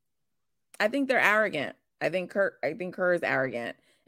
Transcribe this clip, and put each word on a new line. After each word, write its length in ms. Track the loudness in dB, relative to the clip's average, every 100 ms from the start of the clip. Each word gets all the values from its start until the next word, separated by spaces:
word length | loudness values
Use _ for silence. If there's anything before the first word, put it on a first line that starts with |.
| _ _ _ _ _ _ _ -2
I 100 | -2
think 200 | 0 0
they're 100 | 4
arrogant. 580 | 4 4 2 -2 -6 -8 _ -4
I 100 | -2
think 220 | -2 -2
Kerr, 260 | 0 -2 0
I 120 | -6
think 220 | -4 -8 -2
Kerr 180 | 0
is 80 | 2
arrogant. 540 | 2 0 -2 -4 -6 -10 _ _